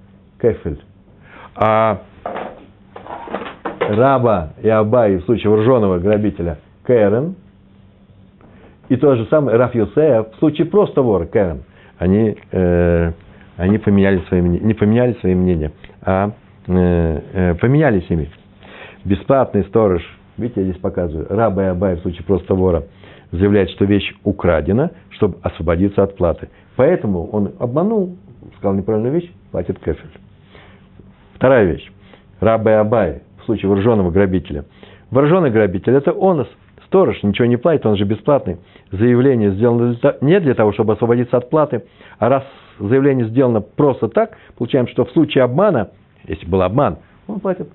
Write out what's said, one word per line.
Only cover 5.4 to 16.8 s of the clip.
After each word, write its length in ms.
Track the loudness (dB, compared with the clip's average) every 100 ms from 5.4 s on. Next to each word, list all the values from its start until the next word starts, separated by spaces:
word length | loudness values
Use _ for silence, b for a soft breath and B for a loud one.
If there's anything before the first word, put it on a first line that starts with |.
| 2
вооруженного 480 | 2 4 2 2 0
грабителя, 600 | 0 0 0 -4 -8 -8 _ _
кэрен. 520 | 0 2 2 0 -4 -10 -18 _ _ _ _ _ _ _ -20 _ B B B B -4
И 80 | 0
то 180 | 2 2
же 100 | 2
самое 320 | 0 2 2
Рав 160 | 2
Йосеф 600 | 0 -2 0 2 2 0 -2
в 40 |
случае 280 | -2 0 0
просто 340 | 0 0 0
вора, 240 | 0 0 0
кэрен. 380 | -2 -2 -4 -14 b b _
Они, 400 | 0 2 2 -2 -6
э, 600 | -2 0 2 2 2 0 -4 B B B -4
они 200 | 0 0
поменяли 440 | 2 2 4 2 0
свои 140 | 0
мнения, 240 | 0 0 -2
не 80 |
поменяли 400 | 0 2 2 0 0
свои 140 | -2 0
мнения, 360 | 0 0 -4 -10 B B
а, 300 | -4 -2 -2 -6 _ -20 -2
э, 540 | 0